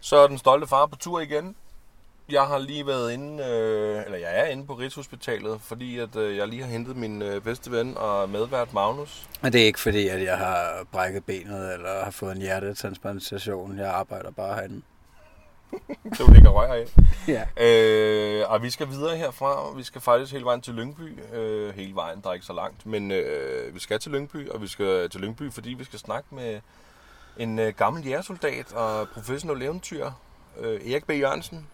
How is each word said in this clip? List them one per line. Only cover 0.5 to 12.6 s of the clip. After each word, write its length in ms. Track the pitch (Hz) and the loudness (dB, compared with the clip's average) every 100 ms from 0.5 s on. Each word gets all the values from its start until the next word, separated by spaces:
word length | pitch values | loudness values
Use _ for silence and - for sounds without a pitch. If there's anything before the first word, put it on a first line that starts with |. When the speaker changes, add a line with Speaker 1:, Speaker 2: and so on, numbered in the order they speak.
| 135 151 | 4 4
Speaker 1:
far 200 | 135 151 | 2 2
på 100 | 143 | -2
tur 240 | - 175 | -8 -8
igen. 360 | 151 147 180 208 - - - - - _ - | -6 -6 -8 -16 -20 -20 -20 -20 -20 _ -2
Jeg 140 | 143 | 0
har 160 | 139 143 | 2 0
lige 280 | 135 147 139 | -6 -10 -4
været 260 | 131 120 | -4 -2
inde, 320 | 120 143 151 | -6 -10 -10
øh, 600 | 131 117 110 107 107 107 | -4 -2 0 0 -2 -4
eller 140 | 101 95 | -8 -10
jeg 220 | 85 90 | -4 0
er 40 | |
inde 220 | 151 135 139 | 0 -2 -10
på 80 | |
Rigshospitalet, 880 | 127 131 139 139 123 - 113 104 110 | -12 -12 -12 -16 -14 -6 -6 -6 -10
fordi 380 | - 117 127 120 | -10 -12 -10 -10
at, 180 | 117 117 | -10 -4
øh, 200 | 107 101 | -4 -2
jeg 120 | 101 | -6
lige 140 | 120 | -6
har 80 | 131 | -10
hentet 260 | 117 117 127 | -8 -8 -8
min, 260 | 113 104 | -8 -8
øh, 200 | 101 101 | -6 -6
bedste 280 | 107 120 - | -6 -10 -6
ven 260 | 120 123 131 | -4 -4 -4
og 340 | 107 101 98 | -4 -2 -2
medvært 440 | 104 117 135 120 | -4 -4 -4 -4
Magnus. 540 | 107 101 131 147 - - - | -2 -2 -2 -10 -16 -20 -6
Speaker 2:
Og 100 | 135 | 0
det 100 | 120 | 4
er 20 | |
ikke 160 | 110 104 | 4 4
fordi, 280 | - 104 98 | -2 0 -2
at 140 | 95 | -2
jeg 160 | 95 90 | -4 -2
har 480 | 95 90 87 85 90 | -2 -2 -4 -6 -10
brækket 320 | 95 92 98 | -6 -4 -6
benet 500 | 95 95 92 101 95 | -8 -12 -10 -10 -8
eller 300 | 90 87 95 | -8 -8 -6
har 60 | 98 | -8
fået 260 | - 95 95 | -8 -10 -8
en 60 | |
hjertetransplantation. 1400 | 95 95 | -4 -4